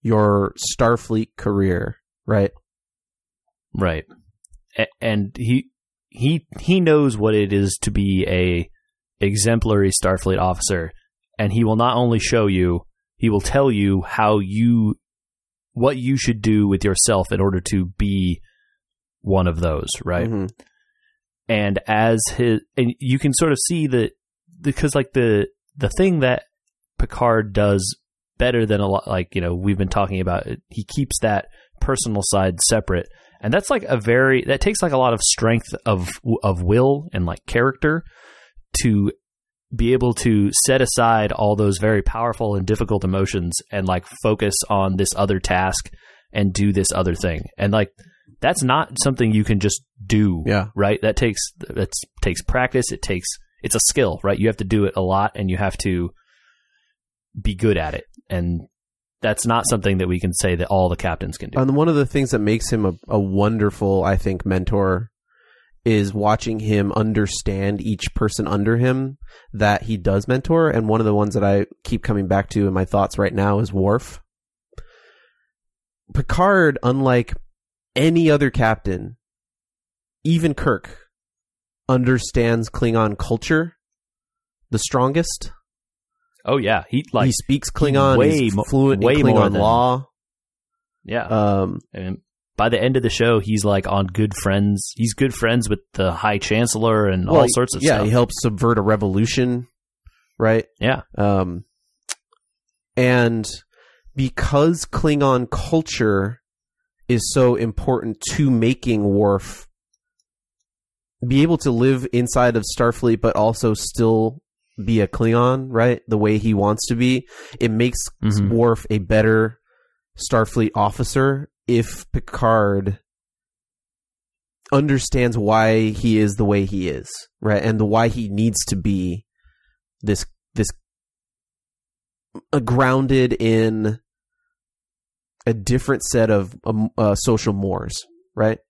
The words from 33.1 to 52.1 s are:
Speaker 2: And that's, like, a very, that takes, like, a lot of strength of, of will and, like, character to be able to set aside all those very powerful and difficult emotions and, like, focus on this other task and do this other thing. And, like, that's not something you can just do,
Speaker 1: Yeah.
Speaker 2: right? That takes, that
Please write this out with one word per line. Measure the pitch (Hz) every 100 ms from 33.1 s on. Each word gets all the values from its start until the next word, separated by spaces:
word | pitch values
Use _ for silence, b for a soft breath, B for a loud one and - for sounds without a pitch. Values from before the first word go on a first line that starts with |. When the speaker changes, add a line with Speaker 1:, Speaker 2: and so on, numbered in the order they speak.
| b b b
Speaker 2:
And | 107
that's, | 160 196
like, | 262
a | - 127
very, | 107 120 135 131 -
that | 135
takes, | 202 214
like, | 175
a | 135
lot | 127
of | 113
strength | - - 110 117 - - -
of, | 101 90 - 120 113
of | 101 87
will | 87 110 131 139 165
and, | 95
like, | 85 82 -
character | 117 127 - 151 160 b b b b b b - -
to | 123 101 101 - _ _ _ _ _
be | 120 117
able | 127 123
to | 117 123 107 101 - -
set | 131
aside | 127 - 113 113 104
all | - 104 104
those | 104 95
very | 107 107
powerful | - 113 117 110 110 101
and | 92
difficult | 107 101 104
emotions | 92 95 98 98 87 - -
and, | 101 95
like, | 90 - -
focus | 110 107 104 - -
on | 101 95 92
this | 98 -
other | 101 95
task | - 90 92 - - b b b b
and | 110 101
do | 95 101
this | 98 92
other | - 92
thing. | 82 92 80 - -
And, | 101
like, | 107 101 _ b b b _
that's | 135 175
not | 131 139 - 127
something | 143 131 113
you | 107
can | 104 104
just | 101 - _ _
do, | 95 110 104 85 80
Speaker 1:
Yeah. | 101 104 -
Speaker 2:
right? | 98 107
That | 107 104
takes, | 120 101 - _ -
that | 110 95 - -